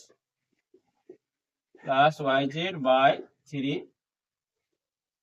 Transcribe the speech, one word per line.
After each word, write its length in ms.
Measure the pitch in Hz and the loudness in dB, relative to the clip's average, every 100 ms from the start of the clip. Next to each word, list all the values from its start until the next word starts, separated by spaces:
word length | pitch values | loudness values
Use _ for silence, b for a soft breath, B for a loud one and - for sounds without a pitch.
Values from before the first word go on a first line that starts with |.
| - _ _ _ _ _ _ _ _ _ _ - _ _ _ _ _ _ | -20 _ _ _ _ _ _ _ _ _ _ -20 _ _ _ _ _ _
plus 320 | 151 135 151 151 | -4 2 2 2
ওয়াই 200 | 147 135 139 151 | -2 0 -2 -4
জেড 180 | 180 180 131 | -6 -4 0
by 220 | 131 139 - - _ - | 4 4 2 -6 _ -14
three 300 | 143 135 165 - _ _ _ _ _ _ _ _ _ _ _ _ _ | -8 -6 -6 -10 _ _ _ _ _ _ _ _ _ _ _ _ _